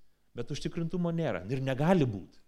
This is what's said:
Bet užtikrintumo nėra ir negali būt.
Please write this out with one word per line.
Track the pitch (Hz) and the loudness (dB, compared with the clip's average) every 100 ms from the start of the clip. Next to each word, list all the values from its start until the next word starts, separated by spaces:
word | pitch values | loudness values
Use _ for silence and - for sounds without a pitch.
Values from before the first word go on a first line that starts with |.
| - _ _ - | -20 _ _ -10
Bet | 117 | -6
užtikrintumo | 143 160 - 165 185 170 | -4 -4 -4 -4 -2 -2
nėra | 165 151 92 92 | 0 0 -2 -2
ir | 131 | -2
negali | 135 127 156 190 127 | -2 0 4 6 4
būt. | 101 - - | 0 -10 -20